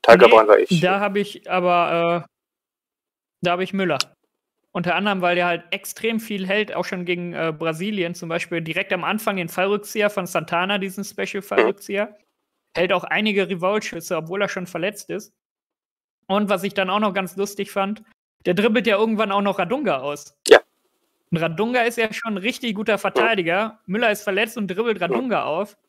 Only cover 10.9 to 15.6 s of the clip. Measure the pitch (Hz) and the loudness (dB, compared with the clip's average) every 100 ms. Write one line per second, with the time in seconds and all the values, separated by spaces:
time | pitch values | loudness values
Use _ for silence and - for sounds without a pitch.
10.9 | 190 196 - 190 196 - 202 220 196 - | -8 -12 -8 -6 -8 -2 2 2 0 -6
11.9 | 196 214 - _ _ _ _ _ - 185 | -4 -4 -8 _ _ _ _ _ -2 0
12.9 | 185 - 160 214 202 180 185 185 214 208 | 0 0 -2 0 0 0 0 0 0 -4
13.9 | 170 - 165 160 196 196 190 180 170 185 | -10 -4 -6 -4 -4 -2 -4 -8 -4 -6
14.9 | 202 - 180 - _ _ _ | -6 -10 -10 -10 _ _ _